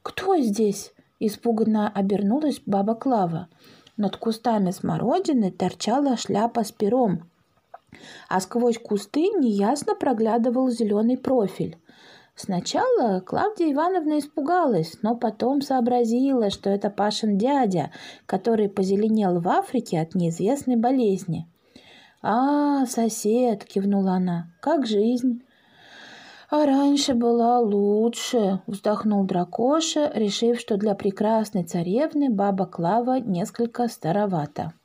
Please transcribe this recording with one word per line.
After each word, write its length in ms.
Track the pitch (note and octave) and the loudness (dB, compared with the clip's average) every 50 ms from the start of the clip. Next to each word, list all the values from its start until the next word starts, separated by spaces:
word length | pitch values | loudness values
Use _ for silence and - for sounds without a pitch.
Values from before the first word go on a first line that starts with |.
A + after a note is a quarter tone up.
«Кто 360 | _ - - - F#4+ F#4+ G4 | _ -10 -10 -4 0 2 2
здесь?» 560 | E4+ B3+ A3 G3+ - A3 G#3 G3+ G3+ - - _ _ _ _ _ _ | 2 2 0 2 2 2 0 0 -2 -8 -18 _ _ _ _ _ _
испуганно 680 | A3 G#3+ G#3 - - A#3 A#3 G#3+ A3+ A3 G#3+ G#3+ G#3 G#3 | -4 -4 -4 -2 -2 -2 0 2 2 2 2 2 0 0
обернулась 720 | G#3 G3+ G3 G3 G#3 F#3+ G3+ G3 A3+ D4 D#4 D4 A#3 - _ | -2 -2 -2 0 0 0 0 0 0 0 0 -2 -4 -4 _
баба 300 | - G3+ G3 G3 G#3+ A3+ | -2 -2 0 0 0 -2
Клава. 520 | A3+ - C4+ B3 G#3+ F#3 E3+ E3 D#3 F3+ - _ _ _ - - - _ - _ | -2 -2 0 0 2 0 0 -2 -6 -8 -12 _ _ _ -20 -20 -20 _ -14 _
Над 220 | - G#3 F#3+ - | -4 -4 -4 -4
кустами 540 | - - A3+ A3 - - B3 A3+ G#3 G3 F3 | -4 -4 -4 -4 -2 -2 0 0 2 0 0
смородины 800 | F#3 - - E3+ E3 D#3+ - A3+ D4+ F#4 G4 E4+ D4 B3 G#3 F3+ | -2 -2 -4 -4 -2 -2 0 0 0 0 0 0 0 2 0 0
торчала 680 | F3+ - F#3 F3+ - - - G#3+ A3+ C#4 C#4+ C#4 B3 | -2 -2 -4 -4 -4 -4 -2 0 0 2 2 0 0
шляпа 460 | A3 - - F#3 G3+ A3 A#3 - A#3+ G#3 | -2 -2 -2 0 0 0 0 -2 -4 -4
с 80 | - | -4
пером, 580 | - _ G#3 G3+ A#3 C4 B3 G3+ E3+ E3 - _ _ _ _ _ _ _ _ _ - - _ _ - - - - - - - | -4 _ 0 2 2 2 2 2 0 -4 -6 _ _ _ _ _ _ _ _ _ -20 -20 _ _ -20 -20 -20 -20 -20 -20 -8
а 120 | - - F#3+ | -4 -4 -4
сквозь 380 | F#3+ - - A#3+ A#3+ A#3+ A#3 | -4 -2 -2 0 0 0 0
кусты 520 | A#3 - - G#3+ G3+ G3+ - - C#4+ E4 G4+ | -2 -4 -4 -4 -4 -4 -4 -2 0 0 0
неясно 680 | A#4 F4+ C4+ A#3+ G#3 G3 G3+ G#3+ C#4 D4 - - G#4 | 2 2 0 2 2 2 0 0 0 -2 -2 -4 -4
проглядывал 760 | G4+ - D4 B3 G#3+ A3 A3 G#3+ A#3+ A3+ B3+ A#3 B3+ C4 B3+ | -2 0 -2 0 0 0 0 2 2 2 2 2 2 0 0
зеленый 480 | A#3 A#3 A#3 G3+ G#3 G#3 A3 A#3 B3+ | 0 0 0 0 2 2 2 2 0
профиль. 600 | B3+ B3+ B3+ C4 B3 G#3 F#3 - - D#3 E3+ - _ _ _ - - - - - - - _ _ | 0 0 0 2 2 0 0 -2 -6 -6 -6 -6 _ _ _ -20 -20 -20 -20 -20 -20 -20 _ _
Сначала 840 | - - - F#3+ F3 - - - D#4 A4+ C5 B4 G#4 C4+ A3 F#3+ F#3 | -14 -6 -4 -4 -4 -4 -2 -2 0 2 2 2 2 2 2 0 -2
Клавдия 520 | F#3 - - - - G#4+ G#4+ G#4 E4+ D#4 | -4 -4 -2 -2 -2 -2 -2 0 -2 0
Ивановна 460 | C4+ C#4 D#4+ F4+ F#4+ F4+ D4+ D4+ D4+ | 0 0 0 0 0 0 0 0 0
испугалась, 800 | D4+ C#4+ - _ D#4+ C#4 C#4+ F4 F#4 E4 C#4 A3 E3 D#3+ - - - - | 0 -2 -4 _ -6 -2 0 2 2 2 2 2 0 0 -2 -6 -4 -2
но 120 | G#3+ A#3+ | -2 -2
потом 460 | A#3 A#3+ A3 G#3+ - A3 B3 C#4 D4 | 0 -2 -4 -2 -2 -2 0 0 0
сообразила, 880 | C#4 - C4+ B3+ A#3 A#3+ B3 B3 A#3+ A3 A3+ B3 C4+ C#4 C4+ B3 A3 G3 | 0 0 0 2 2 2 2 2 2 2 2 2 2 2 2 2 2 0
что 220 | G3 - - G3+ | -2 -2 -2 -2
это 180 | G3 G3+ G3+ G3+ | 0 0 -2 -4
Пашин 480 | G3+ - G3+ G#3+ G#3 - - G#3+ G3+ | -2 0 -2 0 0 -2 -2 0 0
дядя, 540 | F#3+ G#3+ C4 D4 C#4 B3+ G3+ F#3 E3+ C#3+ D#3 - - - - - - _ | 2 2 2 2 2 2 2 0 0 -2 -4 -8 -18 -20 -20 -20 -20 _
который 420 | - - F#3+ - A#3 A3+ G#3+ G#3+ | -4 -4 -2 0 0 2 2 2
позеленел 720 | G3+ G3 G#3 F#3+ F#3 G3 G3 G#3+ A3 A3 A3 G3+ F#3 F3 F3 | 0 0 -2 0 0 2 2 2 2 2 2 2 2 0 0
в 80 | E3+ | 0
Африке 540 | F#3 B3+ F4+ F#4+ - - A#3+ A#3+ - F#3 D#3+ | 2 0 0 0 0 -4 -4 -2 -2 -2 -2
от 140 | E3 E3 - | -2 -2 -2
неизвестной 600 | F#3 E3+ E3 E3 E3 F3 G#3 C#4 C#4+ - B3+ B3 | 0 0 0 0 0 0 0 0 -2 -2 -2 0
болезни. 720 | A#3 A3 B3 C#4 C4 A#3+ G#3 F#3+ F#3 - - D#3 - E3 _ _ _ _ _ _ - - - - - - - _ _ - | 2 2 2 2 2 2 2 0 0 -2 -6 -6 -6 -8 _ _ _ _ _ _ -20 -20 -20 -20 -20 -20 -20 _ _ -4
«А, 640 | - G#3 A#3+ C4 C#4 C#4+ D4 D4 C#4+ C#4+ C#4 C4 | -2 0 2 2 2 2 2 2 2 2 0 0
сосед», 800 | B3 - A#3 A3+ A3 G#3+ - - G#3 A3 B3 B3+ A#3+ G#3+ G3+ - | -2 0 0 0 0 -2 -2 0 0 2 2 2 2 0 -2 -6
кивнула 480 | - - G3+ G3 G3+ G3+ G3 F#3+ F#3+ F#3 | -6 -4 -2 0 2 0 2 2 2 0
она, — 340 | F#3 F#3 F3+ E3+ E3+ E3+ - _ _ | 0 0 0 -2 -4 -6 -10 _ _
«как 260 | - C#4 D#4+ D#4+ B3+ | -2 0 0 0 0
жизнь?» 560 | A3 G#3+ G3+ G#3+ A#3 B3+ A#3+ B3 B3+ A#3 A#3+ - _ _ _ _ _ _ - - - - - - - - - - - - - - _ D4+ | 0 2 2 2 2 2 0 0 -2 -2 -4 -10 _ _ _ _ _ _ -20 -20 -20 -20 -20 -20 -20 -20 -20 -20 -20 -20 -20 -8 _ 0
«А 120 | D4+ D4+ | 2 4
раньше 480 | C#4+ C4+ C4+ C#4+ C#4+ C#4+ C#4 C#4+ - C4 | 4 4 4 4 4 4 2 2 0 0
была 440 | A#3 A#3+ A#3 A#3 A#3 A3+ A#3 B3 B3 | 2 2 2 2 4 4 4 4 4
лучше», 1000 | A#3+ G#3 G3+ G3+ G3+ G3+ G#3 G#3+ A3+ A#3 A#3 - - - - A#3+ G#3 F#3+ F#3+ F#3+ - | 2 2 2 2 2 2 4 4 2 2 0 -2 -8 -2 0 2 2 2 0 -2 -4
вздохнул 560 | - G3+ G3 - G#3+ G#3+ G#3 - G#3+ G#3 G3+ F#3+ | -10 -12 -4 -2 -2 -2 0 0 0 2 2 0
Дракоша, 880 | F#3 F#3 F3 F3+ F3 - - A#3 B3+ D4 E4 D#4+ D#4+ - D4+ D4 - - | 0 0 -2 -2 -2 -2 0 0 2 2 2 0 0 0 0 0 0 0
решив, 460 | A3 A3 G3+ G3+ - A#3 A#3 A#3+ A#3 | 0 -2 -2 0 0 0 0 0 0
что 180 | - - A3+ | -2 -4 -2
для 160 | G3 G#3 G#3+ G3 | 0 0 -2 -2
прекрасной 680 | G3 - G3+ G3+ - G#3 G#3+ A3+ A3 G#3+ G#3+ - G3 E3+ | 0 -2 -4 -2 0 0 2 2 0 0 -2 -4 -4 -4
царевны 640 | - - F3 E3 F3+ F#3+ B3 D#4 D#4+ D#4+ D4 C#4+ C4+ | -2 -4 -4 -2 0 0 0 0 0 0 0 0 0
баба 380 | A3 G3 G3+ G3+ G3 F#3+ F#3+ | 2 2 0 0 0 0 -2
Клава 520 | F#3 - - E3+ E3+ G3+ A#3 A#3+ B3 B3+ C4 | -4 -4 -2 0 2 2 2 2 0 -2 -2
несколько 680 | B3 A#3 F#3 E3+ G3+ A3+ - - A#3 A#3 - - A#3+ | 0 -2 -4 -4 -4 -6 -4 -4 -4 -4 -2 -4 -4
старовата. 840 | A#3 - - - D#3 E3 G3+ G#3 G3+ F#3 D#3+ D3 - - - - D#3+ - _ | -4 -4 -6 -4 -2 0 0 0 0 0 -2 -4 -4 -8 -8 -10 -10 -10 _